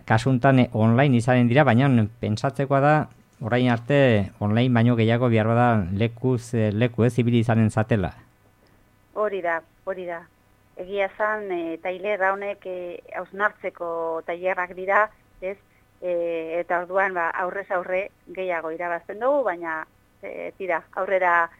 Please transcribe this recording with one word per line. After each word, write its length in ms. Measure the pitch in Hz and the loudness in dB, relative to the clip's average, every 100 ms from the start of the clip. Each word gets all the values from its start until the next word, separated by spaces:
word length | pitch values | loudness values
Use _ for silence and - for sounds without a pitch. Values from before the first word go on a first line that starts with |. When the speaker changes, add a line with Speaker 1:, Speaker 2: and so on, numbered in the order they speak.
| - | 0
Speaker 1:
kasuntan, 540 | 113 131 127 139 131 | 0 2 2 4 4
e, 100 | 120 | 2
online 480 | 110 113 117 147 120 | 2 2 4 4 2
izanen 320 | 117 127 120 | 2 2 4
dira, 140 | 131 143 | 4 4
baina 220 | 113 139 120 104 - | 4 4 4 2 -2
pentsatzekoa 580 | 104 107 139 135 135 139 | -4 -2 -2 -2 0 2
da, 160 | 143 151 - - _ - | 4 2 0 -10 _ -10
orain 260 | 110 123 127 | -2 2 2
arte 600 | 117 120 143 135 107 95 - | 0 2 4 6 4 0 -2
online 340 | 104 110 127 | 0 2 2
baino 220 | 120 120 117 | 4 4 4
gehiago 320 | 110 117 123 | 2 2 2
behar 220 | 113 107 | 2 2
bada 160 | 117 123 110 87 | 4 4 2 0
lekuz, 600 | 98 117 117 127 123 - | -2 -2 -2 -2 -2 -2
e, 180 | 117 107 | -2 0
leku 320 | 104 123 120 | 2 0 2
ez 100 | 117 120 | 0 2
ibili 240 | 117 120 | 2 2
izanen 260 | 113 113 110 | 4 4 2
zatela. 440 | - 107 113 80 - - _ _ _ _ _ _ _ _ | 2 0 0 -2 -6 -20 _ _ _ _ _ _ _ _
Speaker 2:
Hori 280 | - 214 196 | -4 -4 -2
da, 180 | 170 165 - _ | -4 -4 -6 _
hori 240 | - 190 175 | -10 -10 -8
da. 160 | 170 175 _ _ _ _ - | -10 -14 _ _ _ _ -16
Egia 300 | 180 202 190 | -8 -4 -4
esan, 400 | - 214 214 202 | -2 -4 -4 -6
e, 260 | 175 165 165 | -6 -6 -8
tailer 400 | 185 185 202 202 | -8 -8 -4 -2
honek, 440 | 190 196 202 202 185 | 0 -2 -6 -10 -10
e, 300 | 180 175 170 - - | -10 -10 -14 -14 -12
hausnartzeko 720 | 180 190 208 208 190 - 170 165 165 165 170 | -12 -2 -4 -2 -10 -8 -8 -6 -6 -6 -8
tailerrak 480 | 175 185 190 180 185 | -6 -4 -4 -6 -8
dira, 300 | 185 202 214 _ _ - | 0 0 0 _ _ -12
ez? 160 | 185 202 _ _ _ - | -12 -12 _ _ _ -12
E, 100 | 180 175 170 165 160 170 | -4 -2 -2 -4 -4 -6
eta 240 | 175 175 | -2 -4
orduan, 320 | 175 190 190 175 | -2 -2 -2 -2
ba, 140 | 165 - | -4 -4
aurrez 220 | 185 190 190 | -6 -6 -6
aurre 300 | 185 185 185 202 _ - 180 | -6 -2 -4 -6 _ -16 -8
gehiago 340 | 185 170 160 165 | -6 -4 -6 -8
irabazten 480 | 175 170 - 202 | -6 -8 -8 -6
dugu, 160 | 254 294 226 | -2 0 0
baina, 320 | 170 165 160 160 _ _ _ | -4 -6 -8 -10 _ _ _
e, 300 | 196 - 170 - | -16 -12 -12 -10
tira, 240 | 185 160 - - | -4 -4 -4 -8
aurrera 460 | 190 190 180 170 165 _ | -2 0 2 2 0 _